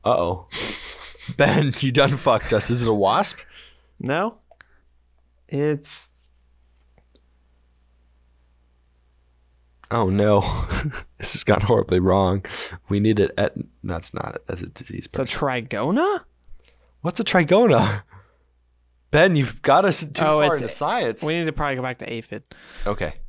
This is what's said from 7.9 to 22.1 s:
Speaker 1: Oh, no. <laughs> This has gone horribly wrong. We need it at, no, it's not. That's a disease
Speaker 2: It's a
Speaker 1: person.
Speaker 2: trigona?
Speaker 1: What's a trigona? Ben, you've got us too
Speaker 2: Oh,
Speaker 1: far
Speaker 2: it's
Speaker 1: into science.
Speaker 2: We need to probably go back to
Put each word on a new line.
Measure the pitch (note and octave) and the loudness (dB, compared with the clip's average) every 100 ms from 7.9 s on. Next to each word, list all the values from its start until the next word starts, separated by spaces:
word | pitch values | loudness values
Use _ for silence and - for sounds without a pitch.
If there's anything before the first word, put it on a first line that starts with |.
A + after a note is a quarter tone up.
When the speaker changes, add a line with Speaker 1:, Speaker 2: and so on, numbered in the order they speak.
| _ _ _ _ _ _ _ _ _ _ _ _ _ _ _ _ _ _ _ - | _ _ _ _ _ _ _ _ _ _ _ _ _ _ _ _ _ _ _ -6
Speaker 1:
Oh, | A#2 F#2+ | -2 2
no. | G2 G#2 G2+ | 2 4 4
<laughs> | - - - - D3+ - - _ | 2 -4 -4 -4 -4 -8 -16 _
This | - | -6
has | - | -4
gone | - G#2 | 0 2
horribly | G2+ A2 - F#2 | 4 2 2 2
wrong. | F#2 F#2+ F#2 G2 - - - F2 - | 4 4 2 0 -6 -14 -14 -16 -4
We | G2+ | 0
need | G#2+ G#2 | 2 4
it | G2 - | 2 2
at, | G2+ - - _ | -2 -4 -12 _
no, | - E2 | -8 -6
it's | - | -6
not. | - - - - | -8 -10 -10 -10
That's | F2+ | -10
a | F2 | -10
disease | - - G2 - | -14 -12 -12 -8
Speaker 2:
It's | - | -6
a | |
Speaker 1:
person. | C3 - C#3+ B2+ A2 | -4 -2 -2 -2 -4
Speaker 2:
trigona? | G#2 C3 A3 F#4 F#4 - _ - - _ _ _ _ | -4 0 0 0 -2 -8 _ -20 -20 _ _ _ _
Speaker 1:
What's | E3+ - | -6 -4
a | - | 2
trigona? | F#3 D#3 F#3+ A#3+ A#2+ G#2 G2+ - - _ _ _ _ _ _ _ _ _ | 2 6 6 6 6 4 -2 -8 -20 _ _ _ _ _ _ _ _ _
Ben, | D3 F#3+ D#3 | 4 4 4
you've | B2+ - | 0 -2
got | - D3 | 4 4
us | G3 - D3+ | 4 0 -4
too | C#3+ | -2
Speaker 2:
Oh, | D#3 D3+ | 0 2
Speaker 1:
far | D3+ | 2
Speaker 2:
it's | D3+ | 0
Speaker 1:
into | A2+ | -4
science. | - D3 A#3+ C3+ A2 | -6 -4 -2 -2 -4
Speaker 2:
We | D3+ | -4
need | E3+ D#3+ | -2 -4
to | |
probably | D3+ D3 C3 | -4 -4 -4
go | |
back | B2+ B2 | -6 -8
to | - | -10